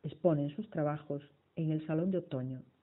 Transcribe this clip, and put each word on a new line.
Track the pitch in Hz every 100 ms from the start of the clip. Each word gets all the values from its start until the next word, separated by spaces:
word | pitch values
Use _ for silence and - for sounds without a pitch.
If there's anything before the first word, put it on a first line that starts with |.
exponen | 156 - 180 151 143 147
sus | 220
trabajos | 160 147 147 - 143 - _ _ -
en | 160
el | 156 156
Salón | 160 180
de | 185
Otoño | 175 135 127 131 - _